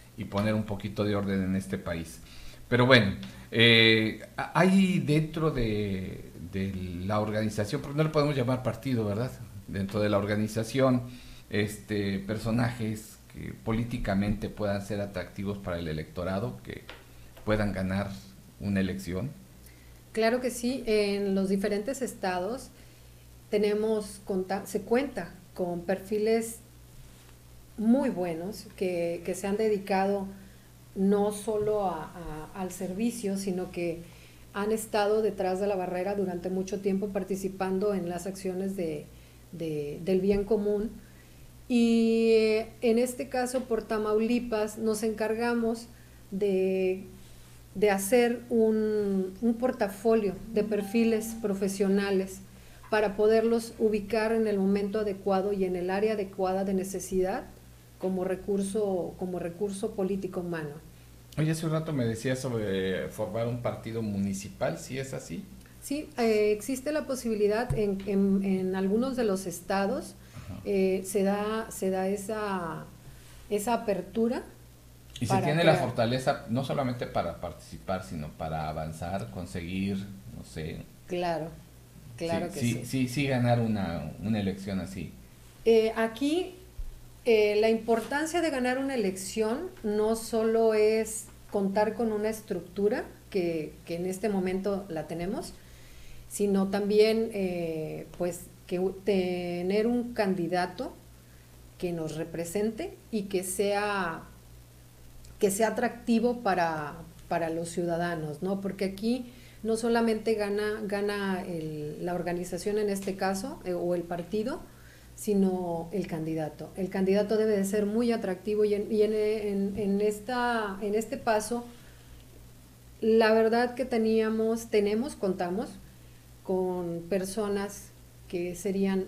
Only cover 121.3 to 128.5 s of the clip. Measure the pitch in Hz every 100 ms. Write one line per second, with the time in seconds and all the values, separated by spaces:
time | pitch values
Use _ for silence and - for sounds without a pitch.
121.3 | 214 214 233 240 - - - - - -
122.3 | - - - - - - - 220 220 220
123.3 | 220 220 233 247 247 247 233 220 220 220
124.3 | 220 220 226 - 214 202 214 294 - 196
125.3 | 180 175 185 277 - - - - - -
126.3 | - - 185 185 180 175 170 170 196 190
127.3 | 214 202 202 202 - - - - - -
128.3 | 180 175